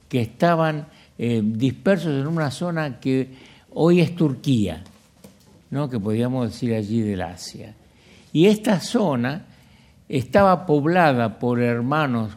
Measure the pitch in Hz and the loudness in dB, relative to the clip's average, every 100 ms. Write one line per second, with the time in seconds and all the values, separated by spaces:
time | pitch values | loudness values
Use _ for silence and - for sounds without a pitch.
0 | - 131 117 - 170 170 160 151 147 - | -6 -4 -2 0 2 2 0 -2 -8 -20
1 | _ - 117 117 107 110 131 - - 196 | _ -6 -2 0 0 0 -2 -2 0 0
2 | 160 139 139 165 147 - 175 165 151 117 | 0 -4 -2 -2 -4 -4 -4 -4 -4 -6
3 | 139 131 131 - - - _ - 160 175 | -2 -2 -2 -10 -20 -20 _ 2 4 6
4 | 160 - 156 127 - 123 98 80 - - | 4 2 -2 0 0 0 0 -4 -14 -20
5 | _ _ - _ _ _ - 135 147 127 | _ _ -20 _ _ _ -10 -6 -4 -4
6 | 98 110 120 131 117 - 120 113 104 113 | -4 -2 -2 -2 -4 -4 -4 -2 -2 -2
7 | 107 98 85 87 - - - - _ _ | -2 -2 -6 -10 -16 -16 -18 -20 _ _
8 | _ - - 147 190 214 254 185 - 240 | _ -20 -4 4 4 4 2 -2 0 -2
9 | 190 127 120 160 - - _ _ _ _ | 0 0 -2 -6 -14 -20 _ _ _ _
10 | - 135 117 202 196 180 185 151 143 180 | -6 -6 0 4 4 2 2 0 2 4
11 | 160 127 113 - 123 120 120 120 123 151 | 4 4 0 -2 -2 0 0 0 -2 0
12 | 147 117 110 | 0 -2 -4